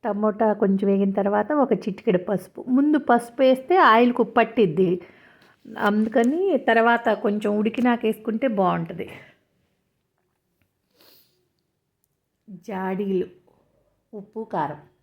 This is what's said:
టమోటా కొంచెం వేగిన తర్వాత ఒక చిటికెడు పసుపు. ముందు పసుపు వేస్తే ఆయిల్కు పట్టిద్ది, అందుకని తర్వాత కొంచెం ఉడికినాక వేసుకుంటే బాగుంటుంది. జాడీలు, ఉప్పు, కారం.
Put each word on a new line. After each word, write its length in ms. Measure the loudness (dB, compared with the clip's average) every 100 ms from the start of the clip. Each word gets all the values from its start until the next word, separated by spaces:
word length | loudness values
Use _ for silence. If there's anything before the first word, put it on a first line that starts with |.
టమోటా 440 | -4 -2 -2 0 0 2
కొంచెం 240 | 2 2 2
వేగిన 220 | 2 2 0
తర్వాత 300 | 0 0 0 0
ఒక 100 | 2 0
చిటికెడు 380 | -4 -6 -2 -2 0
పసుపు. 320 | -6 -6 -16 -2 0
ముందు 220 | 2 0 2
పసుపు 320 | 0 0 0 2
వేస్తే 300 | 2 2 4 6
ఆయిల్కు 340 | 6 4 2 0 2
పట్టిద్ది, 500 | 0 2 0 2 0 0 -8 -20 _ _ _ _ -18 -4 -2
అందుకని 520 | 0 0 0 0 0 0 0 2
తర్వాత 380 | 2 4 2 0 -2 -2
కొంచెం 260 | -2 -2 -2
ఉడికినాక 420 | -2 0 0 0 -2
వేసుకుంటే 400 | -4 -6 -4 -2 0
బాగుంటుంది. 460 | 0 0 -6 -10 -14 -16 -20 _ _ _ _ _ _ _ _ _ _ _ _ _ _ _ _ _ _ _ _ _ _ _ _ _ _ _ _ _ _ _ _ -20 -12
జాడీలు, 600 | -8 -6 -4 -2 -2 -4 -10 _ _ _ _ _ _ _
ఉప్పు, 280 | -20 -16 -14 -10 -8
కారం. 260 | -8 -10 -20 _